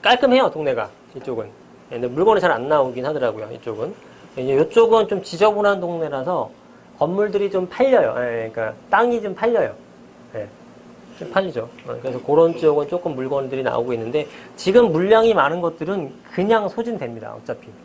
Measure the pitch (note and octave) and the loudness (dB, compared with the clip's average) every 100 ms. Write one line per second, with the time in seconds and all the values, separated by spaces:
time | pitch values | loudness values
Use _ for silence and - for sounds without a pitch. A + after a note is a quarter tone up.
0 | - B3 C4+ B3+ A#3 D#3 D3+ A#2+ G#2 - | 4 4 6 4 2 0 -2 -2 -4 -10
1 | - C#3 C3+ A#2 G#2 - - - - B2 | -20 -14 -8 -8 -8 -14 -20 -20 -14 -8
2 | B2 B2+ G3 G#3+ F3 B2 C3 D3+ C3 B2 | -6 0 2 4 2 -2 0 0 0 -2
3 | C3 D3+ B2 G#2+ G#2+ A#2+ - G#2+ C3+ - | -6 -2 -2 -4 -10 -12 -10 -8 -8 -10
4 | - - - - C3 C3+ D#3+ A3+ A3+ A3+ | -20 -20 -16 -8 0 2 4 4 6 4
5 | G#3 G3 - E3+ G#3+ G#3 G#3 G3 F3 E3+ | 2 -2 -6 2 2 4 0 0 -4 -6
6 | D#3 C#3 C3 F3 A2+ - - - - - | -4 -4 -4 -4 -4 -10 -20 -20 -20 -4
7 | D3+ F#3+ G#3 G3 G3+ F#3+ F#3 - C4 B3+ | -2 0 0 0 -2 -2 -4 0 4 4
8 | A#2 B2 B2 A#2 A2+ A2+ A2 - - G3 | 2 0 -4 -4 -6 -6 -6 -8 -2 2
9 | A#3+ A#3+ G#3 F#3 A3+ A3+ C#3 - - - | 2 0 -4 -2 0 2 0 -4 -20 -20
10 | - - - A2 G2+ - - - - - | -20 -20 -14 -12 -12 -16 -20 -20 -20 -20
11 | - - E3+ F#3+ F#3+ B2 A#2+ - C3 A#2+ | -20 -18 -2 -2 -2 -6 -8 -12 -12 -8
12 | B2+ B2 - D3+ E3 E3 D#3+ D3 C#3+ F3 | -6 -6 2 4 6 4 2 2 0 -4
13 | F3 C3 C3 C#3 C3 C3 B2+ A#2+ A#2+ A#2 | -4 -6 -4 -4 -4 -4 -2 -2 -2 -4
14 | A2+ D3 - - - - - G#3+ A#3 D#3+ | -4 -4 -6 -12 -20 -8 4 4 6 2
15 | F#3+ A3+ A3+ G3+ C#3+ E3+ E3+ D#3+ D#3+ G3 | 4 4 4 4 2 0 -4 -6 -6 -6
16 | C#3+ - - - G3 A3+ G3+ G#3+ A#3 G#3+ | -6 -12 -10 -4 2 2 0 -6 -6 -6
17 | B2+ A#2 G#2+ A2+ A#2 A#2 A#2 G#2 | -8 -12 -14 -16 -12 -12 -12 -20